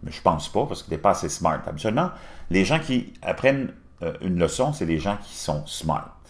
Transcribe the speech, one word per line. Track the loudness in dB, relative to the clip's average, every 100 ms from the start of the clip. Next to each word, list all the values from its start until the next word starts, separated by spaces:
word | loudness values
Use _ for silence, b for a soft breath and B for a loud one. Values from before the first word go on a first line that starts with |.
Mais | -12
je | 0
pense | 2 2 0
pas, | 0 0
parce | -4
que | -6
t'es | 2
pas | 4
assez | 4 0
smart. | 0 0 0 -4
Habituellement, | -4 0 2 0 B B B B
les | 2
gens | 4 2
qui | 2 -2 -2 -8
apprennent, | -4 2 4 4 -2 -8 -20 -8
euh, | -6 -4
une | -2 2
leçon, | 2 4 0
c'est | 0 0
les | 2
gens | 0 -2
qui | -6
sont | -10 -4 -4 -4
smart. | -6 -2 -2 -4 -18 -20